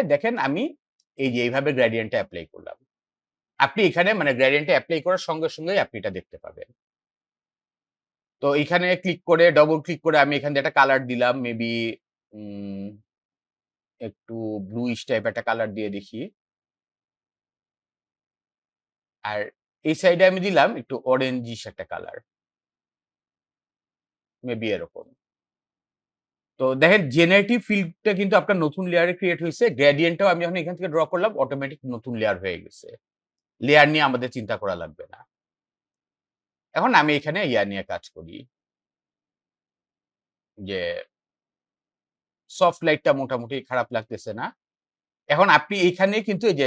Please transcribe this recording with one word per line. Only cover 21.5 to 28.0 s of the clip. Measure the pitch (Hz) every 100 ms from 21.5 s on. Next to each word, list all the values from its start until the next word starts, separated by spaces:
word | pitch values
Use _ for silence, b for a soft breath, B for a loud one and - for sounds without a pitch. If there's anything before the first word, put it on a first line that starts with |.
| 113 104
একটা | - 87
কালার। | 85 - - _ _ _ _ _ _ _ _ _ _ _ _ _ _ _ _ _ _ _ _ _ _
Maybe | 123 110 110
এরকম। | 95 82 - - _ _ _ _ _ _ _ _ _ _ _ _ _ _ -
তো | 131 131
দেখেন | 160 208 147
জেনারেটিভ | 139 170 196 202 240
ফিল্ডটা | - 208 170 -